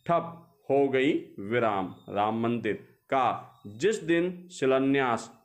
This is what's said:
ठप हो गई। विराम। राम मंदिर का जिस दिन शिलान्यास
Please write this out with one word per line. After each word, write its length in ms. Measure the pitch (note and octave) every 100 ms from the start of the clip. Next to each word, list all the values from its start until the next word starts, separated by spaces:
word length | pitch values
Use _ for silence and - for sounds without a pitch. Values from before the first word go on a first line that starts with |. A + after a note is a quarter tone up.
| -
ठप 260 | E3+ E3 - - _ -
हो 180 | C3+ C#3
गई। 240 | C3 C3+ E4+ - -
विराम। 520 | G2+ A#2+ A2+ G2 F2+ - -
राम 300 | G2 G#2+ A2+
मंदिर 320 | A#2 A#2+ G#2 F#2 - _ _
का 500 | C3+ A#2 F#2+ - - G#2
जिस 340 | G#2+ F#3 G#3+
दिन 280 | D#3+ E3+ F3+ F3+ -
शिलान्यास 800 | - C3 C3 C3+ C#3 C3 A2+ - -